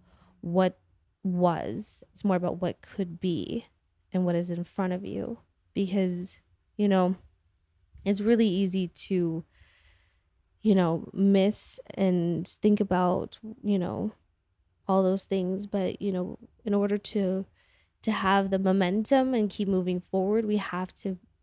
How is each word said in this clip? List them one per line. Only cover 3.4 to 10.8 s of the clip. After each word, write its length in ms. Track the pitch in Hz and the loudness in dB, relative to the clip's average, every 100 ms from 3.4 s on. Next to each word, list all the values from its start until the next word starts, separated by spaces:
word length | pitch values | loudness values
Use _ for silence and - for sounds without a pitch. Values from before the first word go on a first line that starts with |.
| - 233 - _ _ _ _ | -4 -8 -10 _ _ _ _
and 120 | 185 | -2
what 100 | 180 | 0
is 160 | 175 175 | 0 -2
in 140 | 175 | -6
front 280 | 175 - 185 | -6 -4 -2
of 120 | 180 | -4
you. 340 | 196 196 - 233 _ _ _ | -6 -6 -6 -10 _ _ _
Because, 640 | - 190 196 185 175 185 - _ _ _ - | -4 -2 0 0 -2 -8 -14 _ _ _ 0
you 120 | 208 | 4
know, 280 | 190 185 185 - _ _ _ _ _ _ - | 4 4 0 -8 _ _ _ _ _ _ -8
it's 160 | 196 202 | -2 0
really 260 | 208 233 226 | 4 4 4
easy 420 | 180 196 190 175 | 2 0 0 -4
to, 560 | - - 185 170 160 - _ _ _ _ _ _ _ _ _ _ _ | -6 -2 0 0 -2 -8 _ _ _ _ _ _ _ _ _ _ _
you 120 | 220 | 2
know, 340 | 190 | 4